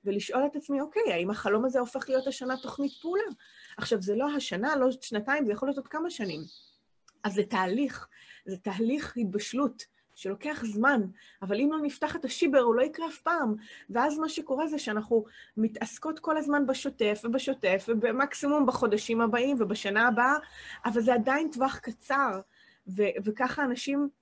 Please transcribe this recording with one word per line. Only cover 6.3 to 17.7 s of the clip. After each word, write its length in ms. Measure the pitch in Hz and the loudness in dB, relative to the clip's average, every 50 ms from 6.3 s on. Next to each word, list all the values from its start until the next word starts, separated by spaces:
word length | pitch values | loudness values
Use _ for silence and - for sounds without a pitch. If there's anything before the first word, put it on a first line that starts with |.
| 156 151 160 - - - - _ _ _ _ _ _ _ _ _ _ _ _ | -6 -6 -10 -12 -16 -20 -20 _ _ _ _ _ _ _ _ _ _ _ _
אז 100 | 208 190 | -4 0
זה 80 | 196 196 | 0 -2
תהליך, 640 | 208 233 185 190 180 190 247 285 262 - - - - _ - - - - - _ | 0 0 0 0 2 2 0 0 -2 -2 -8 -14 -16 _ -20 -20 -20 -20 -18 _
זה 100 | - 190 | -10 -10
תהליך 600 | 185 _ 214 185 185 226 226 269 302 294 - - | -6 _ -6 -2 0 0 0 0 0 -4 -6 -4
התבשלות 680 | 247 233 190 185 208 208 - - 254 285 254 - - - _ _ _ _ _ _ - | -4 -4 -2 -2 -4 -6 -4 -2 0 0 0 -2 -6 -20 _ _ _ _ _ _ -10
שלוקח 440 | - 190 196 202 - 294 302 - 247 | -8 -8 -8 -6 -6 -8 -6 -4 -6
זמן, 360 | 226 208 208 233 269 285 240 202 185 185 - - - - _ 196 | -6 -2 2 2 4 4 4 0 -2 -6 -14 -20 -20 -16 _ -4
אבל 180 | 185 202 214 | -2 0 2
אם 80 | 269 294 311 | 2 2 0
לא 60 | 311 294 | 0 -2
נפתח 340 | 294 285 - 302 302 - | -4 -4 -4 -4 -4 -4
את 80 | 330 - | -4 -6
השיבר, 340 | 247 - - 349 320 269 277 | -6 -2 0 0 4 6 6
הוא 160 | 240 233 226 | 6 6 4
לא 80 | 240 262 | 4 2
יקרה 260 | 302 311 - 330 320 | 2 0 -4 -4 -4
אף 100 | - - | -6 -4
פעם. 360 | _ 330 339 330 285 226 214 214 - - - - - - | _ -2 0 0 0 0 -2 -4 -6 -16 -20 -20 -16 -6
ואז 280 | 196 233 254 302 294 302 | -2 0 0 2 0 0
מה 100 | 311 311 | -2 -2
שקורה 380 | 311 - 302 - 269 262 311 | -4 -6 -4 -4 -2 -2 -2
זה 120 | 320 302 285 | -2 -4 -4
שאנחנו 460 | - 233 214 214 214 - 240 226 214 - - - - - _ | -4 -2 -4 -4 0 2 2 2 2 0 -14 -20 -20 -12 _
מתעסקות 600 | 214 220 226 220 - 226 - - - - 311 311 311 | 0 0 0 0 -4 -8 -8 -8 -8 -6 -6 -6 -4
כל 180 | - 330 311 | 0 0 0
הזמן 300 | 311 285 277 294 285 285 | 0 2 2 2 2 4
בשוטף 540 | 240 262 262 - 277 - - 220 208 208 208 - | 2 0 -2 -2 -6 -2 0 0 0 0 0 -2
ובשוטף, 600 | 233 233 262 254 277 269 - - 185 | -2 -2 0 0 0 -4 0 2 2